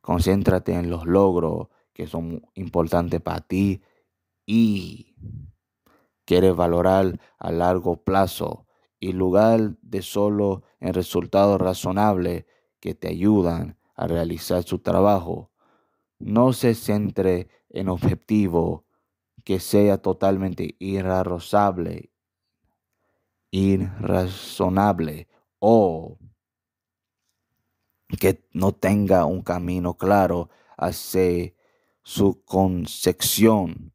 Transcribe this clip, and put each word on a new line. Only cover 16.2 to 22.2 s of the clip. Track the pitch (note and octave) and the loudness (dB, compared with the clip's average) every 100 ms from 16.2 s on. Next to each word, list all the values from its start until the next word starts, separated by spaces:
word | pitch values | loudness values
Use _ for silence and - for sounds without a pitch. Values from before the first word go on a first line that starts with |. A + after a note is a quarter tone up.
No | G2+ A2 B2+ | -2 2 2
se | B2 B2 A2 | 2 0 0
centre | - G#2 G#2 - F#2+ F2+ F#2 _ _ | -2 -4 -2 -2 0 0 -6 _ _
en | - F#2+ | -8 -6
objetivo | F2+ - F2+ _ G#2+ G2 E2+ E2 E2+ _ _ _ _ _ _ | -2 -2 -2 _ 0 2 0 -2 -4 _ _ _ _ _ _
que | - F#2+ | -6 -6
sea | - G2+ G#2 G2 | 2 4 4 2
totalmente | F#2+ F#2 F#2+ F#2+ F#2+ F2+ - - | -2 0 0 0 -4 -6 -10 -8
irrazonable, | F#2+ G2 F#2 F#2 F2+ F2 - - G2+ F2+ E2+ E2+ - _ | -6 -4 -2 -2 -2 -6 0 2 2 0 -6 -8 -16 _